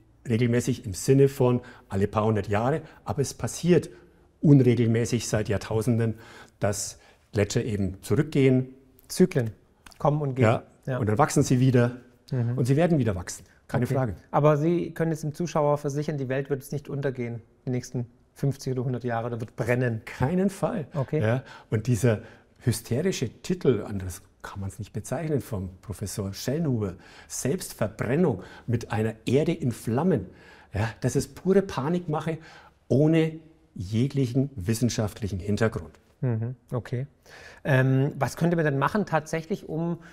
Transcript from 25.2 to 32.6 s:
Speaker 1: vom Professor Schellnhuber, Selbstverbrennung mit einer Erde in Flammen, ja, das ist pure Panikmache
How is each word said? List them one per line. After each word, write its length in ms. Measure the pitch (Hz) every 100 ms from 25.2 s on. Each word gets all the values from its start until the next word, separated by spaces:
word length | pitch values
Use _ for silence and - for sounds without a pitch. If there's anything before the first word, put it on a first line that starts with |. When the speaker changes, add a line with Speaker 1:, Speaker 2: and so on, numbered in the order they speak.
| 160 139
Speaker 1:
vom 300 | - 98 92 -
Professor 520 | - 95 98 - 95
Schellnhuber, 640 | 95 - 147 160 120 98 87 - - -
Selbstverbrennung 1160 | - 139 185 - - 107 - 104 147 175 101 - - -
mit 260 | 113 -
einer 220 | 107 110 110 -
Erde 260 | 127 170
in 180 | 165 127
Flammen, 540 | - - 117 185 127 90 - - - -
ja, 160 | 98 110 -
das 140 | 123 139
ist 200 | - -
pure 260 | 180 190
Panikmache 760 | 190 - 143 175 160 151 160 156 - -